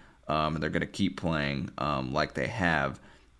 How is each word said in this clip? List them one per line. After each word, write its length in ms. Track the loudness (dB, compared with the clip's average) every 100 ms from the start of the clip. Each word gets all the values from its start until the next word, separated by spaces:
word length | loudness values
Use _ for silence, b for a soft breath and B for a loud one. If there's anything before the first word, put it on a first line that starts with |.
| b b -2
um, 280 | 0 0 0
and 80 |
they're 80 | 0
gonna 160 | 0 -2
keep 280 | 0 0 0
playing, 540 | 0 0 0 -2 -4 -2
um, 340 | 0 0 0
like 220 | 0 0
they 140 | -2 -4
have. 520 | 0 2 4 2 -4 b b b